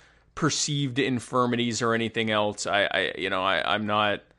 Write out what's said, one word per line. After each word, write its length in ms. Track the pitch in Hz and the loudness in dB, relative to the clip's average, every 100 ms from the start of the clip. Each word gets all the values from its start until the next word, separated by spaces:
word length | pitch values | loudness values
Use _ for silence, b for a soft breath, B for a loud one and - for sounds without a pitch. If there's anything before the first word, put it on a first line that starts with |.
| b b b - | b b b -2
perceived 640 | 151 - - 143 139 123 | 0 0 -2 -2 -2 0
infirmities 840 | 127 123 - 127 123 120 120 110 | 0 0 -2 0 2 2 0 0
or 120 | 117 | 0
anything 360 | 113 113 120 110 | 0 0 -2 0
else. 340 | 107 104 101 - | 0 0 -2 0
I, 160 | 101 92 | 2 2
I, 280 | 95 87 - | 0 -2 -2
you 120 | 95 | -2
know, 140 | 95 | 0
I, 300 | 95 85 - 107 | 2 0 0 -2
I'm 100 | 104 | 0
not, 360 | 104 104 98 - | 0 0 -2 -8